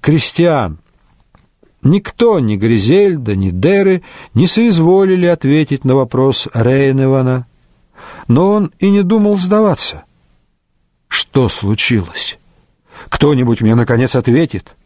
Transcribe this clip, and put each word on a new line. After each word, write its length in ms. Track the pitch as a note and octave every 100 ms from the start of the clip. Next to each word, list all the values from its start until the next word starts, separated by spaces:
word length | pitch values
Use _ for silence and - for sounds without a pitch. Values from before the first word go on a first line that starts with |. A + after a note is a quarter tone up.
Кристиан. 760 | - D3+ - - F3 D3 F#2+ D#2 _ _ _ _ _ _ _ _ _ _
Никто, 580 | B2+ F#3+ - - A#3 G3
ни 160 | A2+ G#2
Гризельда, 800 | A2+ A2+ G2+ F#3 G3+ D#3+ A2+ G2
ни 140 | F#2+
Деры, 540 | F2+ C#3+ G3 G3 F#3 - - -
не 140 | - F3+
соизволили 760 | A3 A#3 E3+ E3 F#3+ F#3+ F#3 F3
ответить 580 | E3 C3+ D3+ D3 C#3
на 120 | C3 C3+
вопрос 520 | B2+ C3 C3+ - -
Рейневана. 920 | A#2 A#2 C3+ C#3 C3+ C3+ C3+ B2+ B2+ B2+ _ _ _ _ - - - -
Но 240 | B2 F#3+
он 200 | G#3 F#3 _
и 100 | F#3+
не 140 | G3+
думал 340 | F3+ A3 G#3 G3+
сдаваться. 680 | F3+ G#3+ G#3+ D3+ - - _ _ _ _ _ _ _ _ _ _ _
«Что 400 | - - C#3 A#2+
случилось? 880 | - G2+ A2 - A#2 F2 - - - _ _ _ _ _ - -
Кто-нибудь 520 | - D3 C#3 B2 A2+
мне, 140 | A2 A#2
наконец, 400 | A#2 A#2 B2+ B2+
ответит?» 600 | A#2+ B2+ E3 F#2 - _